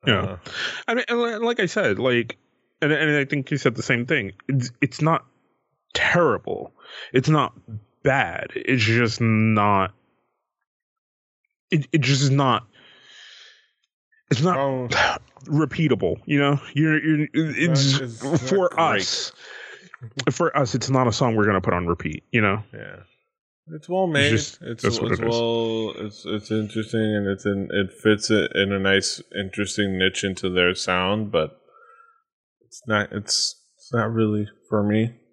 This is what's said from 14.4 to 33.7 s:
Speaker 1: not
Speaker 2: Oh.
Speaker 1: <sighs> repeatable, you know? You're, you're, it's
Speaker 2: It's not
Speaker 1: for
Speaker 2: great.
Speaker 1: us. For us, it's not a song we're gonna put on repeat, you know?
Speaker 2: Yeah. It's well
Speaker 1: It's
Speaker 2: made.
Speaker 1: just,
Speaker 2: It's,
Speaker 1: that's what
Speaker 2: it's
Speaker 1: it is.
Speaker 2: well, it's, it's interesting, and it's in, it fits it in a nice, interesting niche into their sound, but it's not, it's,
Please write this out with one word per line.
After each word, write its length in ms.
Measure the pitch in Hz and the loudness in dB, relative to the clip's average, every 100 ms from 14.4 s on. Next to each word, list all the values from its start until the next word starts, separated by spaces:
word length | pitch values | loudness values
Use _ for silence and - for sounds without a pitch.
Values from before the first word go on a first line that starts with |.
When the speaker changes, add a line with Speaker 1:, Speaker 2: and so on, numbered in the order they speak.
Speaker 1:
not 160 | 165 131 | 0 0
Speaker 2:
Oh. 300 | 139 131 123 | -2 -4 -4
Speaker 1:
<sighs> 560 | - - - - _ - | 0 0 -2 -10 _ -4
repeatable, 720 | 151 151 - 156 110 90 - - | 0 0 0 0 2 0 -4 -2
you 120 | 147 | 2
know? 220 | 143 143 - | 2 0 -2
You're, 280 | 143 156 151 | -2 2 2
you're, 260 | 156 151 151 | 2 0 0
it's 680 | - 160 113 170 151 139 135 | -2 -2 0 2 2 2 0
Speaker 2:
It's 220 | 127 113 | -2 -8
not 180 | 131 160 | -2 -2
Speaker 1:
for 280 | 123 196 180 | 0 2 2
Speaker 2:
great. 300 | - 165 107 | 2 2 2
Speaker 1:
us. 320 | 92 - - - - - - - 185 - 117 - 139 | -2 -4 -6 -12 -20 -18 -18 -20 -20 -20 -18 -4 -4
For 220 | - 170 | 0 0
us, 200 | 147 131 | 0 0
it's 160 | 127 - | -2 0
not 160 | 131 123 | 2 2
a 60 | |
song 220 | 107 117 | 2 0
we're 120 | 113 104 | 2 2
gonna 160 | 95 | 2
put 100 | 95 | 2
on 140 | 90 87 | -2 0
repeat, 380 | 85 - 76 _ | -2 -4 -8 _
you 120 | 117 | 2
know? 200 | 107 98 107 | 2 0 -6
Speaker 2:
Yeah. 220 | - - 95 98 _ _ _ _ _ - | -16 -16 -18 -20 _ _ _ _ _ -18
It's 200 | 156 151 | -18 -6
well 160 | 185 | -2
Speaker 1:
It's 80 | 185 | 0
Speaker 2:
made. 180 | 147 143 | 2 4
Speaker 1:
just, 280 | 110 - - | 2 0 -12
Speaker 2:
It's, 220 | - 113 | -14 -4
Speaker 1:
that's 180 | 117 117 | -2 0
what 120 | 117 | -2
Speaker 2:
it's 80 | 117 | -2
Speaker 1:
it 40 | 113 | 0
is. 40 | |
Speaker 2:
well, 640 | 117 117 117 113 113 110 - | 0 0 -2 -2 -4 -6 -6
it's, 300 | 104 101 - | -10 -10 -8
it's 240 | 104 104 | -8 -2
interesting, 500 | 110 104 113 107 113 | -4 -2 -6 -4 -2
and 260 | 107 107 98 | 0 0 0
it's 200 | 98 104 | -2 -2
in, 220 | 98 95 | -2 -2
it 180 | 98 95 - | -2 -2 0
fits 280 | 110 104 - | 2 2 4
it 220 | 107 78 | 2 2
in 180 | - 98 | 0 0
a 60 | 98 | 2
nice, 440 | 95 98 95 - - | 4 2 2 -8 -10
interesting 640 | - 95 - 101 - 101 92 | -8 -8 -4 -6 -2 -2 2
niche 240 | 92 - | 0 0
into 280 | 101 90 95 | -4 -2 -2
their 240 | 90 90 | 2 2
sound, 580 | 90 - 90 92 104 107 | 0 0 0 2 0 0
but 260 | 87 78 - _ _ _ _ _ _ _ _ _ _ | -2 -2 -6 _ _ _ _ _ _ _ _ _ _
it's 220 | _ - - | _ -20 -2
not, 240 | 107 104 | 0 0
it's, 440 | 104 104 - - - _ | -6 -4 -2 -2 -6 _